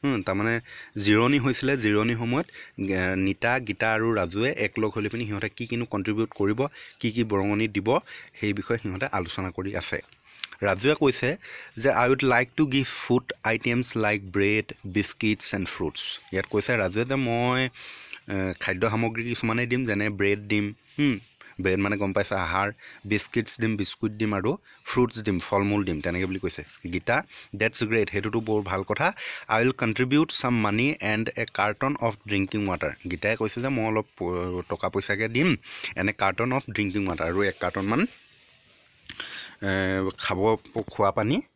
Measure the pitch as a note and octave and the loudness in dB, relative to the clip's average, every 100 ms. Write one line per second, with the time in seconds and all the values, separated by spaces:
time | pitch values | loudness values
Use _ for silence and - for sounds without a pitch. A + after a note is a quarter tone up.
0 | C#3+ B2 F#2 F#2+ G#2+ A#2 - - - - | 0 0 0 0 2 0 -4 -18 -14 -2
1 | G2+ G#2 A#2+ C#3+ C3 B2 C3 C#3 G#2+ G#2 | 4 6 6 4 2 0 0 2 2 2
2 | A2 A#2 A#2 B2 F3 - - - G2 F#2+ | 2 0 0 0 -2 -8 -18 -8 -2 0
3 | F#2 F#2+ G2 G2 A#2 B2+ A#2 G#2 A2 A2 | 0 2 0 2 2 0 -2 -2 0 2
4 | A2+ A2 F2 F#2 A#2+ - G#2 - A2 A2+ | 2 2 0 0 -2 0 -2 0 -2 -2
5 | G#2+ A2+ A2+ G#2 G#2+ - A#2 A#2+ A#2 - | -4 -4 -6 -4 -6 -8 -6 -4 -4 -4
6 | B2 G#2+ A2 - G2+ A2+ C#3 - - - | -2 0 -2 0 0 2 -2 -4 -20 -4
7 | A#2+ A2 A2 G2+ G2 G#2 A2+ G2+ G2+ C#3+ | -4 0 0 2 2 2 0 0 2 2
8 | - - - - G#2+ G2+ - A#2 G#2+ F#2+ | 0 -18 -18 -6 -2 -2 -2 -4 -4 -6
9 | C3+ G2+ F2+ - F#2 F2+ F#2+ G2+ - - | -4 -2 -4 -4 -6 -4 -4 -4 -4 -6
10 | - - - - - - G2+ F#2+ A#2+ D3+ | -8 -20 -20 -14 -14 -2 0 2 2 4
11 | C#3+ B2 B2 E3+ - - - - B2 A#2 | 4 2 0 -2 -8 -16 -14 0 2 4
12 | B2 C3 C3+ B2 B2+ - D#3 C3+ C3 - | 4 4 4 4 2 0 2 2 0 -4
13 | - B2 - - A2+ A2+ - A#2+ B2 A#2 | 2 2 2 -6 0 0 2 0 0 0
14 | G#2+ G#2+ G2 F#2+ G2+ G#2+ G#2 - G2+ F#2+ | 2 0 -2 2 2 2 -2 -8 -2 0
15 | G2+ - A2 G#2+ - G2+ F#2+ - E2 - | 0 0 0 2 0 -2 -4 -4 -4 -4
16 | - - - F#2 G2 G#2 - A#2+ F#2+ G2 | -6 -6 -4 -4 0 0 2 2 0 0
17 | B2 C3+ B2+ A#2 B2 B2 C3 - - - | -2 0 0 2 2 2 0 -6 -16 -16
18 | - - - G2+ F#2+ F2+ - F#2+ A2 A2 | -16 -18 -6 -4 -2 -4 -4 0 0 2
19 | A2+ A2+ A#2 A#2 A2+ A2+ A#2+ B2 B2 G2+ | 0 -2 -4 -2 -2 0 0 0 0 0
20 | G#2 G2+ G2+ G2+ G#2 G#2 G#2 G#2 _ - | 0 0 2 2 0 0 0 -6 _ 0
21 | D3 G#2+ - _ - - F#2 F#2+ G2+ G2+ | 0 0 -6 _ -20 -4 0 2 2 0
22 | G2+ F#2+ G2+ G2 E2+ F2+ G2+ G#2 - - | 0 0 0 -2 0 0 -2 -4 -16 -16
23 | G2+ G#2 - - A2 - A2+ G#2+ G2 - | -2 -2 0 -2 -2 -2 -2 0 -2 -2
24 | A2 G#2+ A2 G2+ F#2+ F3 - - - A#2+ | -4 -2 -2 0 0 -4 -8 -20 -4 2
25 | B2 A2+ A2 F#2 - G2+ G2+ G#2 F#2+ D#2 | 2 2 -2 -2 2 2 4 2 0 -2
26 | E2+ F2 F#2 F#2+ F2+ - D2 - - F2 | -2 -2 -2 -2 -4 -6 -12 -12 -6 -6
27 | - B2 - - - G2+ A2 - A2 A2+ | 0 -2 -2 -14 -14 0 0 2 2 2
28 | G#2 G#2 G#2+ A2+ A2 G#2+ G2 F#2+ G2 G#2 | 2 0 -2 -2 0 0 0 -2 -2 0
29 | E3 G3+ - - - A2 A#2+ - A#2 A2 | 0 -2 -10 -10 0 2 2 2 -2 0
30 | B2+ C#3+ D#3+ - C3 A#2+ G#2+ G#2+ C3 D3 | 2 4 4 2 2 2 2 2 0 0
31 | G2 G#2+ A2+ - A#2 - G#2 G#2 C3+ C#3+ | -2 0 -2 -4 -6 0 0 2 -2 0
32 | A#2 G#2+ - G2+ F#2+ G#2+ G2+ F2+ D2+ - | -2 -2 -2 0 0 0 -2 0 -2 -4
33 | F#2 F2+ G2+ A2+ A2 A#2+ B2+ C3+ A2 A2 | -8 -2 0 0 -2 -2 -2 0 0 0
34 | G#2 - F2+ F2+ F2+ F2+ F2 E2+ F#2 G2 | -2 -6 -4 -2 -2 -4 -6 -4 -2 -2
35 | - G#2 A2 A#2 F3 C3+ - - - - | -2 -2 0 2 2 2 -2 -10 -8 -2
36 | F#2+ - G2 F#2 A#2+ C3 - G#2+ G2+ F#2+ | -2 2 0 0 0 0 -2 -2 0 0
37 | G2 E2+ E2 F2+ G2+ - F2+ G2 G2 A#2+ | -2 -2 -2 2 0 0 -2 -2 0 0
38 | A3 - - - - - _ - _ _ | 0 -4 -20 -20 -20 -20 _ -20 _ _
39 | - - - - - - G2 F#2+ F#2+ F#2+ | -18 -12 -10 -10 -14 -6 -2 0 2 0
40 | F#2+ - - F#2 G#2 A2 - - G#2 - | -2 -2 -2 2 2 2 -2 -6 -6 2
41 | G2+ - G#2+ E3+ - | 2 2 2 0 -2